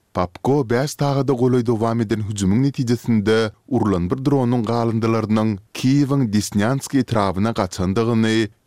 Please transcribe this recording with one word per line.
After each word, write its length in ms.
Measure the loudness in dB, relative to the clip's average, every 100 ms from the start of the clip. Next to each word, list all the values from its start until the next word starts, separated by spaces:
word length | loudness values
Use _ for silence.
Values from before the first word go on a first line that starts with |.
| _
Popko 500 | -4 -4 -4 -2 0 0
beş 260 | -2 -2 -4
tagada 380 | -2 0 0
golaý 320 | 0 2 2 0
dowam 360 | 0 0 0
eden 220 | -2 -2 -4
hüjümüň 320 | -2 0 2
netijesinde 880 | 0 -2 -2 -2 0 0 2 2 0 -4 -4
urulan 400 | -2 0 0 -2
bir 140 | -2 0
dronuň 380 | 2 2 0
galyndylarynyň 920 | 0 0 0 0 0 0 0 0 0 -2 -8
Kiýewiň 580 | -4 2 2 2 0 0
Desnyanski 680 | 0 0 0 0 0 -2 -2
etrabyna 480 | 0 0 0 0 -2
gaçandygyny, 960 | 0 -4 -2 -2 0 0 0 2 2 0 _